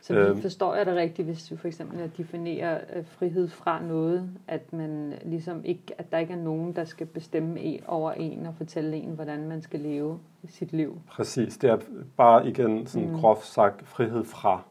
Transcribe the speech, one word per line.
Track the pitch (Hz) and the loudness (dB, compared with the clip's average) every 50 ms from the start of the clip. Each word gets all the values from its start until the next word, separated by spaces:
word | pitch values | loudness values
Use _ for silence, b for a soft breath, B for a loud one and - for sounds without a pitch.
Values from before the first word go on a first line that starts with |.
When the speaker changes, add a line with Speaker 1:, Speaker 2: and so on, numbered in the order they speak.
Speaker 1:
Så | _ - - | _ 2 4
vi | 107 | 6
Speaker 2:
Øhm. | 101 101 101 101 | 6 6 6 4
Speaker 1:
forstår | - 190 - - 196 180 - | 0 -4 -2 0 0 0 2
jeg | 202 208 | 2 2
det | 185 180 | 2 2
rigtigt, | 175 170 165 165 - 180 156 | 2 0 0 -2 -4 -6 -4
hvis | 165 160 - - | -6 -8 -8 -12
du | 165 165 | -14 -8
for | - 175 | -8 -8
eksempel | 160 - 165 - - 170 170 165 165 - | -8 -8 -12 -10 -8 -8 -8 -8 -8 -8
definerer, | 175 165 - 170 170 170 165 - - 170 165 - - - - | -10 -8 -6 -8 -6 -4 -4 -2 -2 -2 -2 -4 -6 -8 -10
øh, | 175 160 | -10 -10
frihed | 165 - - 185 180 160 185 180 165 | -10 -6 -4 -2 0 0 0 0 -2
fra | 170 - - - 165 165 170 | -4 -4 -2 -2 -2 0 -2
noget, | 170 165 160 160 165 170 180 185 180 180 185 - - | -2 -2 0 2 2 2 0 -2 -4 -10 -12 -10 -8
at | 165 156 160 - - | -8 -8 -8 -8 -6
man | 165 160 156 156 151 147 147 143 - - | -6 -4 -4 -4 -6 -6 -6 -8 -8 -8
ligesom | 165 165 165 160 180 175 160 - | -6 -6 -4 -4 -6 -8 -6 -4
ikke, | - 175 175 - - - - | -4 -4 -6 -6 -14 -12 -12
at | 165 - | -10 -2
der | - 165 | -2 -2
ikke | 165 165 180 | 0 0 -4
er | 175 170 | -4 -4
nogen, | 160 156 160 165 175 170 | -2 -2 -2 -2 -2 -2
der | 175 165 | -4 -4
skal | 160 - - 165 160 | -6 -6 -10 -10 -8
bestemme | - - 160 - - 165 160 165 170 - | -8 -12 -12 -2 -2 0 0 0 -4 -4
en, | - 160 147 - - - | -4 -4 -6 -6 -6 -4
over | - 160 156 160 | -2 -2 0 -2
en | - - 165 160 - - - | -2 -4 -4 -6 -4 -6 -8
og | 165 165 165 | -8 -8 -8
fortælle | 165 160 - 170 156 156 156 156 | -10 -6 -4 -4 -2 -2 -2 -4
en, | - - | -6 -6
hvordan | 165 156 160 147 151 147 151 156 | -6 -6 -6 -6 -6 -6 -6 -6
man | 160 160 | -6 -8
skal | 160 - - 156 | -8 -8 -8 -6
leve | 147 151 147 143 147 151 160 170 - - _ _ - 160 | -4 -4 -4 -2 -2 -4 -4 -8 -12 -20 _ _ -20 -20
sit | - - 185 165 156 | -10 -10 -8 -4 0
liv? | 160 156 143 - 170 - - | -2 -2 -2 -4 -10 -16 -18
Speaker 2:
Præcis. | - - 113 - - 135 113 - - - | -6 -4 -4 -2 0 0 0 0 0 2
Det | - 127 | 4 4
er | 113 107 - - - - - - - - | 4 4 2 -6 -12 -14 -14 -14 2 6
bare | 123 117 135 135 131 135 | 10 10 10 10 8 6
igen | 107 - 123 110 110 110 110 - | 0 2 2 2 2 0 -2 -4
sådan | - 120 113 - | -4 -4 -2 -2
Speaker 1:
Mm. | - | -2
Speaker 2:
groft | - - 113 107 104 - | 4 6 6 6 6 2
sagt | - - - 107 101 - - - - | -6 2 4 4 4 4 0 -16 -18
frihed | - - 123 110 113 117 110 | -2 -2 -2 0 0 -2 -4
fra. | 110 - - - 107 92 90 - - | -4 -8 -2 2 2 2 2 0 -12